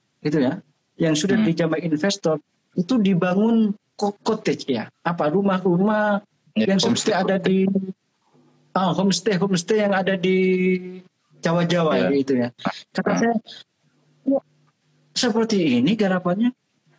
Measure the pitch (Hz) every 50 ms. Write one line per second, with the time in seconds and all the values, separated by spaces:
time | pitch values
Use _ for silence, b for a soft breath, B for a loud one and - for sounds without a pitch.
0 | _ _ _ _ - 156 151 156 131 127 175 - - _ _ _ _ _ _ -
1 | 165 160 156 151 196 190 - 110 - 165 165 165 170 160 156 156 175 165 151 147
2 | 175 196 196 - - 175 156 147 - _ _ _ _ _ - - 180 - 254 247
3 | 202 190 196 170 185 180 180 196 214 226 233 226 220 208 196 - _ _ _ -
4 | 208 202 202 _ - 226 220 214 - 170 139 - - - - 117 214 - - _
5 | - 165 175 170 156 151 156 196 196 196 185 185 190 196 170 175 196 214 214 214
6 | 208 208 208 202 - _ _ _ _ _ - 220 220 202 196 190 - - 240 -
7 | - 220 208 175 190 190 190 190 170 185 190 190 190 190 196 196 190 190 190 _
8 | _ _ _ _ _ _ _ _ _ _ _ _ _ _ - 185 190 175 151 175
9 | 196 202 180 - - 226 202 170 196 202 196 170 - - 220 214 208 202 196 190
10 | 185 185 190 185 175 190 185 185 185 185 185 185 185 185 185 180 180 180 185 185
11 | - _ _ _ _ _ _ _ - 175 165 175 170 165 175 175 160 151 - -
12 | - - 139 139 135 139 135 123 120 120 - B B B B B B _ - -
13 | - - 190 180 226 233 233 220 B B B B - _ _ _ _ _ _ _
14 | _ _ _ _ - 269 277 269 - _ _ _ _ _ _ _ _ _ _ _
15 | _ _ - - - 240 208 226 226 226 214 196 170 151 123 120 123 160 226 214
16 | 214 185 185 180 175 180 180 202 233 247 - _ _ _ _ _ _ _ _